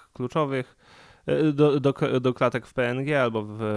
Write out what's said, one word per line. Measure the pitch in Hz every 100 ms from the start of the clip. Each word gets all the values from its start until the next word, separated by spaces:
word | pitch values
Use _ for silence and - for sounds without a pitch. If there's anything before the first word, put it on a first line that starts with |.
| -
kluczowych, | - 123 165 147 135 127 _ _ - - - -
e, | 143 156
do, | 143 151 143
do | 139
k-, | 135 139 127
do | 127
klatek | 123 127 123 -
w |
P | - 120
N | 127
G | 139 147
albo | 120 110
w, | 104 107 110